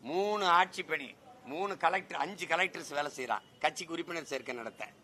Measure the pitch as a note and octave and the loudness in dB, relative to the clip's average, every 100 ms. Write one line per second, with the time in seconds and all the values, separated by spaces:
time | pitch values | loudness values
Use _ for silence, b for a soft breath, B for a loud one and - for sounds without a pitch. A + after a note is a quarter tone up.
0 | A#2 E3+ G3+ G#3 F#3+ E3+ F#3 F#3+ D#3+ D#3 | -2 0 0 2 6 8 6 2 -4 -4
1 | C3 F#2+ - - - D3 G3 F3 E3 F#3 | -4 -14 -20 -20 -10 -4 -4 2 2 2
2 | F#3 E3+ D3+ G3 F3 E3 F#3 F3+ D#3 C#3+ | -2 -4 -4 -4 -2 2 2 0 -6 -2
3 | D3 C#3 B2 G#2+ - - D3+ D#3+ E3+ E3 | -2 -2 -2 -2 -4 0 0 0 -6 -6
4 | E3+ E3+ C#3+ C3+ B2 B2 A2+ - G#2+ - | -4 -6 -4 -6 -4 -6 -6 -8 -12 -12